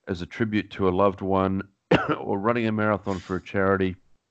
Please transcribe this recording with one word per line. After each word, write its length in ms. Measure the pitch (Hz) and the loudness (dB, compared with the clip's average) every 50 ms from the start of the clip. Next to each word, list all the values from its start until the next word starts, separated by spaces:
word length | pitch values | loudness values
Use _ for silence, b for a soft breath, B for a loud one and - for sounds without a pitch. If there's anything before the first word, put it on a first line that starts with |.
| _ | _
as 160 | - 98 82 | -8 -6 -6
a 40 | 87 | -6
tribute 440 | - - - 120 107 104 107 101 - | -10 -4 -4 -4 0 0 -2 -4 -4
to 180 | - - 98 92 | -4 0 0 2
a 20 | |
loved 300 | 90 92 98 101 95 95 | 4 4 4 2 2 0
one, 420 | 101 95 95 95 95 95 95 95 - - _ _ _ _ | -2 0 2 2 2 2 0 -2 -4 -8 _ _ _ _
<coughs> 300 | - - - - - - | 2 2 2 0 -4 -4
or 180 | - - 104 101 | -2 -4 -4 -2
running 300 | 98 113 120 120 113 110 | 0 0 0 0 0 -2
a 40 | |
marathon 460 | 110 110 107 107 104 95 98 101 95 90 | 0 0 2 2 0 0 0 -4 -6 -6
for 160 | - - 92 | -4 -6 -6
a 60 | 87 | -6
charity, 540 | - - - 101 95 95 98 95 95 95 92 - _ _ - _ _ _ | -6 -4 -2 0 2 2 4 2 2 0 -2 -6 _ _ -20 _ _ _